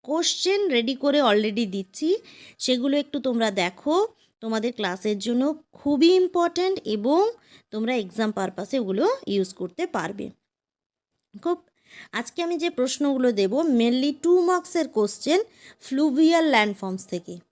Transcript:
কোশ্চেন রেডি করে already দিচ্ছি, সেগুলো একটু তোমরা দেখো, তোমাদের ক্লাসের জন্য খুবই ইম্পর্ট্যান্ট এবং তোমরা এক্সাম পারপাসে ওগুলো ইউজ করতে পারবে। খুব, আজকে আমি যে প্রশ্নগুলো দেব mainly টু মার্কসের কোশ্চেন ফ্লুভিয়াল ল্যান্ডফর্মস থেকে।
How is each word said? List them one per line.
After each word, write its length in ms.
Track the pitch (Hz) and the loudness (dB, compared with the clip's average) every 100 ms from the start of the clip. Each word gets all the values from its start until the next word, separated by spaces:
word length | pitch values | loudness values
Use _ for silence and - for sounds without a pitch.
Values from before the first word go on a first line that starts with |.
কোশ্চেন 680 | - 311 - - 359 403 403 | -2 -2 0 -2 0 0 0
রেডি 240 | 240 233 | 0 -2
করে 280 | 262 285 285 | -2 0 2
already 440 | 254 208 214 202 214 | 4 2 2 -2 -4
দিচ্ছি, 500 | 196 190 - 311 427 - - - _ | -6 -8 -6 -2 -2 -4 -20 -20 _
সেগুলো 380 | - 254 269 285 | -2 0 0 0
একটু 240 | 285 285 | -2 -4
তোমরা 300 | 262 233 220 | -2 0 0
দেখো, 560 | 196 180 - 285 339 440 _ _ _ | 0 -4 -4 0 0 0 _ _ _
তোমাদের 320 | 226 220 233 | -4 -2 -4
ক্লাসের 460 | 233 196 185 214 202 | -4 -6 -4 -4 -4
জন্য 360 | 214 240 277 311 _ | -2 0 0 -4 _
খুবই 380 | - 285 285 330 | -8 -2 4 6
ইম্পর্ট্যান্ট 680 | 370 359 359 339 339 370 392 | 6 4 0 0 0 -2 -2
এবং 460 | - 208 220 320 440 466 _ - _ | -4 -2 2 2 2 -2 _ -20 _
তোমরা 240 | 214 220 | -6 -4
এক্সাম 380 | 254 190 190 220 | -4 -4 -4 -2
পারপাসে 460 | 208 190 180 202 269 | -2 -4 -6 -4 -4
ওগুলো 380 | 196 196 359 539 - | -2 0 0 -2 -2
ইউজ 280 | 196 185 | -2 -2
করতে 320 | - 180 - 359 | -6 -12 -8 -6
পারবে। 440 | 214 165 202 - - _ _ _ _ _ _ _ _ _ 208 | -4 -6 -8 -12 -14 _ _ _ _ _ _ _ _ _ -8
খুব, 160 | 339 349 _ _ _ - - | -4 -6 _ _ _ -20 -10
আজকে 300 | 208 240 - | -10 -8 -6
আমি 160 | 339 339 | -4 -2
যে 120 | 339 | -4
প্রশ্নগুলো 640 | - 254 - 285 262 254 | -2 -4 0 0 2 2
দেব 280 | 202 190 254 | 2 0 2
mainly 520 | 330 240 233 247 285 294 | 2 2 2 2 0 0
টু 180 | 339 359 | 4 4
মার্কসের 480 | 349 359 349 339 294 | 4 0 0 -2 0
কোশ্চেন 520 | 214 208 - 269 359 453 _ - - | 0 -2 -2 0 0 0 _ -20 -20
ফ্লুভিয়াল 640 | - 269 302 262 320 339 | -6 0 2 4 4 6
ল্যান্ডফর্মস 600 | 320 240 208 196 190 185 - | 4 4 2 -2 -8 -8 -8
থেকে। 320 | 175 175 175 _ | -10 -10 -16 _